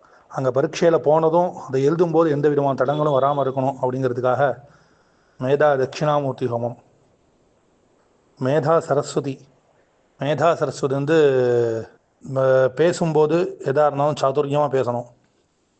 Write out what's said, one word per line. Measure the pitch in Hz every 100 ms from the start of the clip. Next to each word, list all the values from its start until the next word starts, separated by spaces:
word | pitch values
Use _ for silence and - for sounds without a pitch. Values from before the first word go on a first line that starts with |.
| _ _ _
அங்க | - 131
பரீட்சையில | 123 156 - 170 160
போனதும் | 143 156 160 170 180 -
அதை | - 131 139
எழுதும்போது | 165 175 160 165
எந்த | 143 151
விதமான | 143 139
தடங்களும் | 135 131 151 151 131
வராம | 135 143 131
இருக்கணும் | 131 131 131
அப்படிங்கிறதுக்காக | 127 127 131 123 127 123 139 117 - _ _ _ _ _ _ _
மேதா | 131 143 151 135
தட்சிணாமூர்த்தி | 131 - 151 147 139 123 123
ஹோமம். | 117 117 - _ _ _ _ _ _ _ _ _ _ _ _ _ _ _ _
மேதா | 131 151 143 165
சரஸ்வதி, | - 143 143 151 139 135 - _ _ _ _ _ _ _
மேதா | 139 147 165
சரஸ்வதி | 160 143 - 139
வந்து, | 135 143 160 143 131 123 120 117 113 113 _ _ _ -
ம-, | 131 131 131 131
பேசும்போது | 127 170 175 170 151 151 170 185 -
எதா | - 135 147
இருந்தாலும் | 139 147
சாதுரியமா | 143 135 135 143 147 147
பேசணும். | 131 120 120 - _ _ _ _ _ _